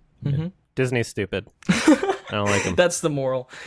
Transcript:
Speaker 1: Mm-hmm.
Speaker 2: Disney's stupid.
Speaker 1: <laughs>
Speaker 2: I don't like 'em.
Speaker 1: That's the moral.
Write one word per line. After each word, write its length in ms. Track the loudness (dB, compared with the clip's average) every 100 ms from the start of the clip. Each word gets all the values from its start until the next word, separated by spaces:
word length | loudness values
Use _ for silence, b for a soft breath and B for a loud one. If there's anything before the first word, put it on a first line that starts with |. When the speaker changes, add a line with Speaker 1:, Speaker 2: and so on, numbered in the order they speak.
| _ _
Speaker 1:
Mm-hmm. 240 | -4 -4 -4 -10 _
Speaker 2:
Disney's 320 | -2 0 0 -2
stupid. 380 | -4 -4 -4 -8 _
Speaker 1:
<laughs> 100 | 0
Speaker 2:
I 640 | 2 4 4 2 -6 -4
don't 140 | -2 0
like 160 | 0 0
'em. 80 |
Speaker 1:
That's 260 | 2 2 0
the 100 | -2
moral. 380 | -2 -2 -4 -6 B